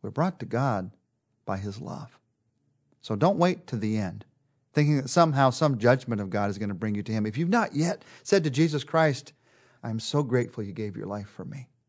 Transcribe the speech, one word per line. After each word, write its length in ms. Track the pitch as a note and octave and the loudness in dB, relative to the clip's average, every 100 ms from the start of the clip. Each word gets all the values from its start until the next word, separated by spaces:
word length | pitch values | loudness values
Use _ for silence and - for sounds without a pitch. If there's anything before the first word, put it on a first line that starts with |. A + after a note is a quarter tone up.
We're 80 | - | -6
brought 300 | C3 F3+ F3+ | -2 -2 -2
to 60 | - | -6
God 440 | A#2 C#3 G#2 F#2 _ _ _ _ _ | -2 0 -2 -4 _ _ _ _ _
by 140 | - F#2+ | -8 -8
his 220 | G#2 G2 | -8 -10
love. 380 | - - A#2 _ _ _ _ _ _ _ _ _ | -12 -12 -14 _ _ _ _ _ _ _ _ _
So 140 | - | -8
don't 240 | G#2+ D#3 G3 | 0 2 4
wait 300 | F3 F3 - | 2 0 -6
to 80 | A#2+ | -4
the 200 | G#2+ A2 | -2 -2
end, 280 | F#2+ G2+ - _ _ _ _ | -4 -8 -18 _ _ _ _
thinking 240 | - D3 D3 | 2 2 2
that 120 | C3 | 2
somehow 420 | - E3 C#3 C3+ | 4 4 6 4
some 280 | B2 D#3 B2 | 4 0 4
judgment 420 | A#2 C3 C3 A2 | 4 4 2 -4
of 100 | G2 | -2
God 200 | G2+ G2+ | -2 -2
is 80 | G2+ | -2
gonna 160 | G#2 | -6
bring 220 | F#2 G#2+ G#2 | -4 -4 -4
you 80 | |
to 80 | G#2 | -4
him. 140 | A2 G#2+ | -2 -2
If 120 | G#2 | -2
you've 100 | E3+ | 0
not 280 | A#3 G#3+ C#3+ | 0 0 -2
yet 280 | E3+ - - - | -2 -2 -10 -20
said 180 | - G3 | 2 2
to 80 | D#3 | 2
Jesus 320 | C3 E3 D3 | 2 2 2
Christ, 520 | - D#3+ D#3+ B2+ - _ _ _ _ _ | 0 2 4 2 -8 _ _ _ _ _
"I'm 160 | A#2+ A2+ | -8 -6
so 240 | - D3 | -2 -2
grateful 400 | C#3 B2 A#2+ - | 2 0 0 -6
you 80 | G2+ | -8
gave 240 | G2 G#2+ F#2 | -6 -8 -8
your 100 | G2 | -10
life 220 | G#2 G2+ | -10 -10
for 160 | - | -14
me. 240 | F2+ C#3 B2+ _ | -14 -14 -16 _